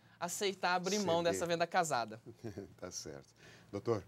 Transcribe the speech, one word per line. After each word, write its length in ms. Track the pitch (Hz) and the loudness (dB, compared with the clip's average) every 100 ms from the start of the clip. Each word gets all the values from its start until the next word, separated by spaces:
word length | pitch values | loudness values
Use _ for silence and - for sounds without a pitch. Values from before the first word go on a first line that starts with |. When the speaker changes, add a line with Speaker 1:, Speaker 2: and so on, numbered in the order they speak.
| - - | -20 -8
Speaker 1:
aceitar 560 | 175 - 202 190 180 | -6 -2 -2 2 2
abrir 240 | 180 180 208 | 2 2 0
mão 180 | 190 170 | 4 4
Speaker 2:
Ceder. 140 | 170 | 4
Speaker 1:
dessa 140 | 190 170 | 2 0
venda 200 | 170 170 | 2 2
casada. 540 | 190 165 131 113 110 120 113 | 2 2 0 -2 -8 -16 -12
Speaker 2:
<laughs> 320 | 117 98 92 - | -10 -10 -12 -12
Tá 120 | 90 | -12
certo. 460 | - - 71 67 - - - - | -10 -10 -12 -16 -20 -20 -20 -10
Doutor, 320 | 101 120 110 | -4 0 -2